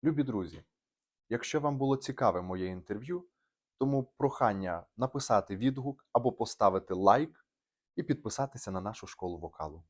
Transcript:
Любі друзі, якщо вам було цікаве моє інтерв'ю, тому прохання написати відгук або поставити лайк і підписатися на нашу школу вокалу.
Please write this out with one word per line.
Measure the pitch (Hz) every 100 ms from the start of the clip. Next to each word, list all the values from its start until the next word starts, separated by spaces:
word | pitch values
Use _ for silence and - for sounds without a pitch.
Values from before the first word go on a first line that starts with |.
Любі | 151 147
друзі, | 135 110 85 - - _ _ _ _ _ _
якщо | 117 - 156
вам | 143 139
було | 135 135
цікаве | - 131 117 90
моє | 90 92 92
інтерв'ю, | 90 - 104 131 175 - _ _ _ _ _
тому | 135 139
прохання | 131 _ 139 127 123 98 92 85 - -
написати | 131 143 - 110 - 98
відгук | 123 135 135 139 _
або | 120 123
поставити | - 113 - 101 95 -
лайк | 92 98 117 160 _ _ _ _ _ _ -
і |
підписатися | - - 110 - 135 - -
на | 92
нашу | 98 113 -
школу | - 92 85
вокалу. | 80 - 78 78